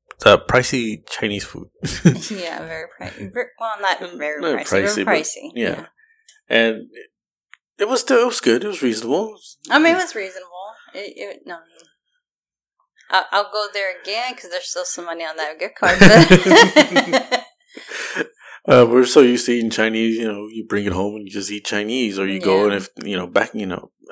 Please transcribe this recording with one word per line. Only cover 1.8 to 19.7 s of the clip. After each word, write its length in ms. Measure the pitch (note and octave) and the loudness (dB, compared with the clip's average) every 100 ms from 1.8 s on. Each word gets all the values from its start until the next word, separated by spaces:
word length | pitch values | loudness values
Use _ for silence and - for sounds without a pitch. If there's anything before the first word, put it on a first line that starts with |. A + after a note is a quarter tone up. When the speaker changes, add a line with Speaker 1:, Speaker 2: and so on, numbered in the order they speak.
| - - E3+ F3 - | -8 2 2 2 -6
Speaker 2:
Yeah, 280 | G3 E3+ E3 D#3+ | -10 -10 -12 -12
very 220 | D#3+ - - | -14 -16 -16
pricey. 320 | F3+ - G3 | -18 -14 -12
Ver-, 180 | A#3 - _ | -10 -10 _
well, 160 | A3+ G#3 | -10 -4
not 180 | G3 - F3+ E3+ | -4 -4 -8 -10
very 240 | D3 D3+ | -10 -6
Speaker 1:
Not 180 | D#3+ A#2+ F#2+ | -4 -4 -2
Speaker 2:
pricey, 180 | G2 G2 | -2 0
Speaker 1:
pricey, 100 | G2+ | -2
Speaker 2:
very 100 | G2 | -2
Speaker 1:
but 60 | |
Speaker 2:
pricey. 360 | E3+ D#3 - - A#2+ | -2 -2 -10 -12 -6
Speaker 1:
yeah. 120 | G2 | -6
Speaker 2:
Yeah. 160 | - - _ _ _ _ _ _ | -6 -12 _ _ _ _ _ _
Speaker 1:
And 260 | A#2+ A2+ A2 - | 2 2 -2 -12
it, 180 | - - _ _ _ _ _ _ - | -20 -20 _ _ _ _ _ _ -6
it 80 | G#3 | -2
was 140 | B3+ | -2
still, 200 | - B3 | 2 2
it 20 | B3 | 2
was 160 | - | 0
good. 220 | - A#2+ | 2 0
It 40 | G#3 | -2
was 140 | G2 | -4
reasonable. 560 | B2+ G#2+ A#2 D#3 A3 G#3 - - - | -2 -2 -2 -4 -4 -10 -20 -18 -2
Speaker 2:
I 80 | C4+ | 2
mean, 140 | E4 F4+ | 2 0
it 20 | |
was 160 | F4 A3 | -4 -10
reasonable. 340 | F#3+ F#3 F3+ F3+ G3+ A3+ - F3+ | -12 -16 -20 -18 -18 -20 -20 -18
It, 180 | G3+ - | -16 -16
it, 240 | G3+ - - | -16 -16 -18
no. 120 | E3+ E3 _ _ _ _ _ _ _ _ _ _ _ _ _ _ | -18 _ _ _ _ _ _ _ _ _ _ _ _ _ _ _
I, 140 | F#3 - | -2 0
I'll 200 | G3 G#3 | -4 -4
go 160 | G#3 G#3 | -6 -8
there 220 | G#3 F#3+ F3 | -6 -8 -8
again 320 | F3+ A3 B3+ | -10 -8 -8
'cause 160 | B3 F3+ | -10 -12
there's 200 | F3+ - | -12 -8
still 140 | F3+ F3 | -10 -8
some 200 | - E3+ | -10 -10
money 180 | E3 D#3+ | -10 -10
on 100 | D#3+ | -8
that 220 | D3+ D#3+ | -10 -8
gift 160 | G3+ - | -10 -2
card. 220 | F#3 F3+ | -2 8
But 1500 | G3 G#3+ E3 F#3 F#3+ F4+ A4+ D4+ - F3+ F3 C4 - B3 - | 10 10 8 6 8 6 8 6 4 2 0 -2 -2 -6 -8
<laughs> 60 | _ _ - - - - - - _ - - - | _ _ -20 -16 -12 -10 -8 -10 _ -20 -12 4
Speaker 1:
Uh, 220 | B2+ A#2 | 6 8
we're 160 | B2 B2 | 6 6
so 140 | D#3 | 6
used 260 | B2 A#2+ - | 6 4 0
to 60 | |
eating 180 | A#2+ | 0
Chinese, 460 | A2+ | -2